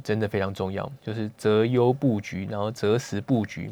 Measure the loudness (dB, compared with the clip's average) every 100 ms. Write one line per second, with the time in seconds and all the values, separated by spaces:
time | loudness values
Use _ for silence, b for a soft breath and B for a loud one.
0 | -2 0 0 0 -2 -4 -4 -4 -6 -8
1 | -8 -6 -6 0 4 4 4 4 4 4
2 | 2 0 -2 -6 -6 -4 -4 -2 2 2
3 | 0 -6 0 0 0 -6 -10